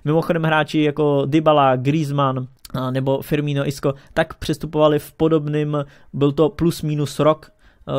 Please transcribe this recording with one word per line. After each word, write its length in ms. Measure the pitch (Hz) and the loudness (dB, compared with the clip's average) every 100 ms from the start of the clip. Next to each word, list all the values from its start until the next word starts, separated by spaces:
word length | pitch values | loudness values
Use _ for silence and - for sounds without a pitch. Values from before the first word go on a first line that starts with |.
| 143 | -2
Mimochodem 380 | 160 160 170 | 0 0 -2
hráči 380 | 160 156 147 156 | 0 0 0 0
jako 420 | 147 147 147 139 139 | 0 0 0 0 2
Dybala, 500 | 160 156 147 135 131 | 2 4 4 4 2
Griezmann, 720 | 131 160 139 143 135 131 127 _ - | 0 -2 -2 -2 -2 -2 -8 _ -12
a 180 | 131 131 | -8 -4
nebo 300 | 131 135 135 | -2 -2 -2
Firmino, 460 | - 147 147 139 143 | -2 -4 -2 -2 -2
Isco, 260 | 139 147 139 - | -2 -4 -4 -6
tak 200 | - 165 | -4 -4
přestupovali 680 | - - 151 156 156 151 147 | -6 -6 -6 -4 2 4 2
v 140 | - | -2
podobným, 720 | - 160 160 147 151 151 147 143 - - | -2 2 2 0 -4 -2 -4 -6 -14 -12
byl 180 | 135 143 | 0 0
to 180 | 143 147 | 2 0
plus 320 | - 165 - | 2 -2 -2
minus 380 | 151 151 139 - | -4 -2 -4 2
rok, 320 | 147 156 - | 2 2 -6
eh, 400 | _ _ _ - | _ _ _ -6